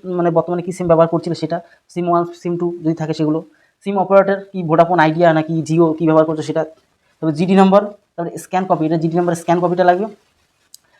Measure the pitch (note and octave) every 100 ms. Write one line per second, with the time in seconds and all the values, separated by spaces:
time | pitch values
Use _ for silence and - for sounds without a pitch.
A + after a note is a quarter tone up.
0 | F#3 F3+ E3+ E3 E3 F3 F3 F3 F3 D#3+
1 | E3 E3 F3 D#3 D#3+ E3+ - _ _ F3
2 | F3 E3+ E3+ - F3 F3 F3 E3+ D#3+ E3
3 | D#3 D#3 D3+ D#3+ E3+ _ _ _ G3 G3+
4 | F3+ G3 F#3+ G3 G3 F#3+ E3 E3 E3 F3
5 | D#3 D#3+ E3+ D#3+ D#3+ D#3+ C#3+ E3 D#3+ D#3
6 | D#3+ D#3 D#3+ D#3 D3 D#3 D#3+ _ _ _
7 | _ _ D#3+ D3+ F3+ G3 F#3+ G3 G#3 -
8 | _ - E3+ - - A3 G3 A3+ D#3 E3+
9 | E3 E3+ F3 E3+ - F3 F3 F3 F3+ F3+
10 | G#3+ - _ _ _ _ _ _ _